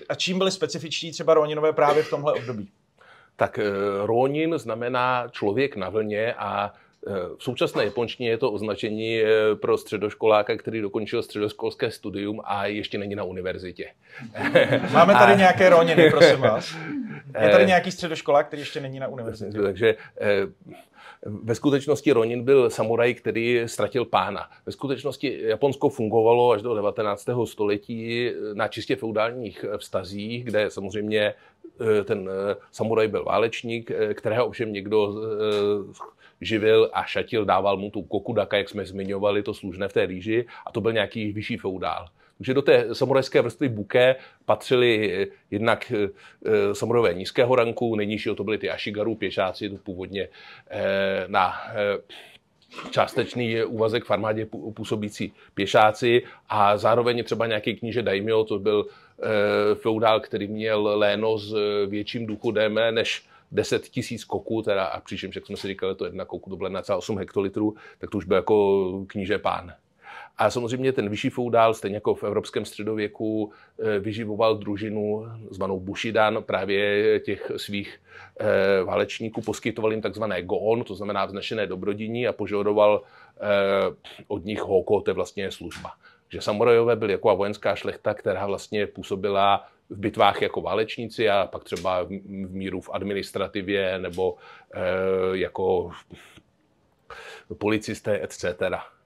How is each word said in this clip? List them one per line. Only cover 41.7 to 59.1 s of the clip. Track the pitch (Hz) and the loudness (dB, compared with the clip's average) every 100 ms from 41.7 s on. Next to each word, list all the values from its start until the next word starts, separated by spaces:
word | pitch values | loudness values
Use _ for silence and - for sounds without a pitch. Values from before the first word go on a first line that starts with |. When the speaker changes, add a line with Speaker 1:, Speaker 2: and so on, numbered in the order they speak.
| 92 87 87 87 _ _ - | -6 -6 -6 -10 _ _ -10
Speaker 2:
Takže | 98 | -2
do | 131 | 0
té | 139 127 113 113 | 6 6 4 0
samurajské | 131 135 131 143 | 2 2 2 2
vrstvy | 120 - 135 | 2 0 -2
buke | 107 101 123 127 131 - _ - | -2 0 4 4 2 -4 _ -2
patřili, | 107 - 127 120 107 104 92 | 0 2 4 4 4 0 0
eh, | 98 - - | -4 -6 -6
jednak, | 104 113 107 - | -2 2 0 0
eh, | 113 98 - - - - 107 101 101 | -2 -2 -6 -20 -8 0 2 2 0
samurajové | 113 117 107 | 0 2 2
nízkého | 87 95 - 120 127 | 0 -2 0 2 4
ranku, | 117 110 120 107 | 2 0 -2 -2
nejnižšího | 104 107 113 101 | -2 -2 -4 -4
to | |
byli | 101 104 | -2 -2
ty | 92 | -4
ashigaru, | 78 - 104 113 110 | -6 -6 -4 -4 -2
pěšáci, | 95 101 95 - 104 | -4 -2 -2 -4 -10
to | 98 | -10
původně, | - 90 92 98 92 - - - - | -12 -10 -8 -6 -8 -12 -20 -20 -12
eh, | 104 98 98 98 95 92 | -4 -2 0 0 -2 0
na, | 101 92 - - | 2 2 0 -8
eh, | 113 101 98 - - - - _ _ _ - - | -4 -2 -2 -6 -20 -20 -20 _ _ _ -16 -4
částečný | - 95 131 104 120 117 113 | 0 0 0 -4 -2 -2 -2
úvazek | 107 117 110 117 - | -2 0 0 0 -2
v | |
armádě | 101 110 110 110 | -2 -2 -4 -6
pů-, | 110 110 | -10 -12
působící | 107 113 113 104 - 101 - - | -10 -6 -4 -6 -8 -10 -12 -12
pěšáci | - 98 123 107 - 120 120 - - - | -6 2 6 6 4 4 4 2 -12 -4
a | 107 101 104 | 2 4 4
zároveň | 113 117 120 120 | 4 4 2 0
třeba | 110 113 117 | -2 -2 -2
nějaký | 107 123 101 | -2 -4 -6
kníže | 117 113 | -4 -4
daimyo, | 98 98 107 110 | -2 -2 0 0
to | 110 104 | 0 -2
byl, | 101 104 98 - - | 0 0 0 -8 -20